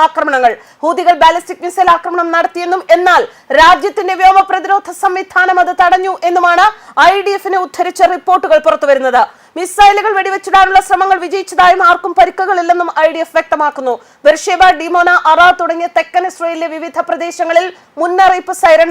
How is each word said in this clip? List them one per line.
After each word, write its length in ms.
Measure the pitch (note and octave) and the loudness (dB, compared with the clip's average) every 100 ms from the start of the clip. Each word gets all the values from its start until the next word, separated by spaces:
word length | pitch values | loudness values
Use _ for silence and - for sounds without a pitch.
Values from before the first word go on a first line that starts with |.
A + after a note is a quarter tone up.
| D#4 | 0
ആക്രമണങ്ങൾ. 460 | D#4+ D4 C4+ B3 G#3+ - _ | 0 -2 0 0 -2 -10 _
ഹൂതികൾ 320 | D4+ E4+ F4 E4+ | -4 0 0 4
ബാലിസ്റ്റിക് 400 | D#4+ E4+ E4+ F4+ F4 | 2 2 -6 -10 -8
മിസൈൽ 220 | F4 F4+ E4 | -2 0 0
ആക്രമണം 320 | F#4+ F4 E4+ | -2 -4 -2
നടത്തിയെന്നും 480 | E4 E4+ F4 F4 F#4 - E4+ | -2 -2 -6 -6 -6 0 0
എന്നാൽ 260 | F4+ E4 - - - C#4 | 2 0 -2 -10 -4 2
രാജ്യത്തിന്റെ 540 | D#4+ F4+ G4 - F#4+ F4+ | 4 4 0 -4 -6 2
വ്യോമ 200 | F#4 F#4+ F#4+ | 4 4 2
പ്രതിരോധ 400 | F#4+ F4+ G4 G4 E4+ | -4 -2 -4 -4 -6
സംവിധാനം 540 | G4 F#4 F#4+ F#4 F#4 F#4 | -4 -4 -4 -2 0 0
അത് 100 | F4 F4+ | -2 0
തടഞ്ഞു 300 | F4+ F#4 F#4+ F#4 E4+ | 2 2 -2 -4 -2
എന്നുമാണ് 380 | F4+ F4 F4 G#4 G#4+ - - D#4+ | 0 2 2 2 0 -8 2 2
ഐ 20 | G4 G4 | 2 -2
ഡി 60 | G4 | -6
എഫിനെ 200 | G4 F#4 | -4 -4
ഉദ്ധരിച്ച 380 | F4+ - F4 F4+ F4+ | -4 -6 -6 0 -2
റിപ്പോർട്ടുകൾ 440 | F4+ - F4+ F4+ D#4 D#4 | 0 -2 -2 0 0 0
പുറത്തുവരുന്നത്. 580 | D4+ C#4+ C4+ B3+ B3 - _ _ D#4 | 0 0 0 0 0 -2 _ _ -12
മിസൈലുകൾ 540 | F4+ - G4+ G4+ G#4 G4 | -8 2 4 4 0 -2
വെടിവെച്ചിടാനുള്ള 640 | F#4+ G4 - F#4+ F#4+ F#4+ - | -4 -6 0 2 4 2 2
ശ്രമങ്ങൾ 320 | F#4 F#4+ F#4+ | -2 0 -2
വിജയിച്ചതായും 580 | E4+ F#4+ F#4+ F4+ F4+ F#4 F4 | -4 -8 -6 0 2 4 2
ആർക്കും 240 | E4+ F#4+ F4 | 0 -2 0
പരിക്കുകളില്ലെന്നും 720 | F4+ F#4+ F#4+ F#4 E4+ F4 F4 F4+ | 0 0 -4 -2 0 -2 -2 -2
ഐ 40 | D#4 | -2
ഡി 60 | E4 | -2
എഫ് 100 | E4 D#4+ | -4 -4
വ്യക്തമാക്കുന്നു. 560 | E4 D4+ D4 D4 C4 A#3 _ _ | -2 -2 -2 -4 -6 -8 _ _
ബെർഷേബ, 380 | C#4+ D#4 G#4 F4+ F#4 D#4+ | 0 0 -2 2 2 2
ഡിമോന, 320 | E4 F4 F4+ F4 D#4 | -2 -2 0 0 2
അറ 80 | D#4+ F4 F4+ | 4 4 2
തുടങ്ങിയ 280 | E4+ E4 E4+ E4+ | -4 -4 -4 -4
തെക്കൻ 280 | E4 F4+ F4+ | -4 -4 -4
ഇസ്രായേലിലെ 380 | F4 E4+ E4 E4 | -6 -8 -6 -8
വിവിധ 240 | D#4 E4+ E4+ E4+ | -8 -8 -8 -6
പ്രദേശങ്ങളിൽ 580 | E4+ E4+ E4+ E4 E4+ F4+ F4+ _ - | -6 -8 -6 -2 -2 -2 -8 _ -8
മുന്നറിയിപ്പ് 540 | E4+ F#4 F#4+ F#4 F#4+ F#4 | -4 0 2 0 -4 -2
സൈറൺ 280 | F#4+ D#4+ E4 | 2 2 2